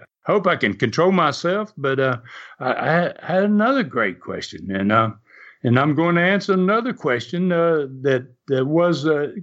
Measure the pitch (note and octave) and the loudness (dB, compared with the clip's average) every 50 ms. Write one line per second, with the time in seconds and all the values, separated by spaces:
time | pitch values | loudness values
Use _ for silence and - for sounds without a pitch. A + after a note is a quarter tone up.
0 | - _ _ _ - - F3+ G#3 F#3 F#3 E3 A#2+ - G#2+ F#2+ - C3 A#2 G#2+ - | -10 _ _ _ -2 0 0 2 2 2 0 2 0 -2 -2 0 -2 -2 2 2
1 | E3 F#3 G3 F3+ D#3+ D3 C3 - - E3+ F#3 G#3 G#3+ G3+ - - C3+ C3+ C3+ C3 | 2 4 4 4 2 2 0 -2 -2 -2 -2 -2 -4 -8 -10 -6 -4 -2 0 0
2 | C3 C3 B2+ A2+ A#2 - - - - - - - B2+ C3 A#2+ - - C3+ D#3+ E3+ | 0 0 -2 -4 -8 -16 -20 -20 -20 -20 -14 -8 -4 -4 -2 -2 0 0 0 0
3 | F3 - - - - - E3 F#3+ G3 G#3 G#3 G#3 G#3+ A#3+ C#4 C4+ G#3 C3 - A#2+ | 0 -2 -6 -8 -6 -2 0 0 2 2 2 2 2 2 2 0 -2 -2 -2 -2
4 | A2 F#2+ F2 - - - F#2 F2 - - - D#2+ E2 F#2 F#2+ F#2+ G2 G2+ A2 A2+ | -2 -2 -4 -6 -12 -10 -10 -10 -10 -12 -14 -12 -8 -6 -4 -2 0 2 2 2
5 | A2+ A2 G#2+ - _ _ - - - - - _ - B2 A#2 C3 C#3 D#3 C#3+ C#3 | 2 0 -2 -8 _ _ -20 -20 -20 -20 -14 _ 0 2 2 4 4 2 2 2
6 | E3 E3+ E3+ E3+ F3 F#3 G3 G3+ G3 - F#3+ F#3 F#3 F#3 G#3 A3+ A#3 B3+ G#3+ - | 2 2 4 2 2 2 2 0 0 0 0 2 2 2 0 0 -2 -4 -6 -4
7 | - D3 B2 A#2+ - - E3+ F3 F#3 F3+ F3 E3+ E3+ E3+ E3 D#3 C#3+ C3 C3+ C3 | -2 -2 -2 -2 -4 -6 -4 -2 -2 0 0 2 2 2 2 0 -2 -4 -8 -4
8 | C3 C#3 C3+ B2+ B2 - - _ _ - C3+ C3 C3 C#3 D3+ E3 E3+ F3 E3 C#3 | 0 0 0 0 -2 -6 -20 _ _ -2 0 0 0 0 2 2 2 2 2 0
9 | C#3 D#3+ D3+ D3 D3 B2+ - G#3+ | 0 0 0 0 -2 -4 -8 -10